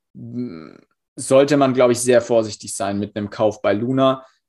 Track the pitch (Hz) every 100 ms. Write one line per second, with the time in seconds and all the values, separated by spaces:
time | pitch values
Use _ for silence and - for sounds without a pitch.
0 | _ 135 120 120 123 82 78 50 _ _
1 | _ - - 135 143 147 135 123 123 117
2 | 123 123 - 117 110 107 107 - 101 101
3 | 101 107 104 - 110 104 104 101 120 131
4 | 135 131 - _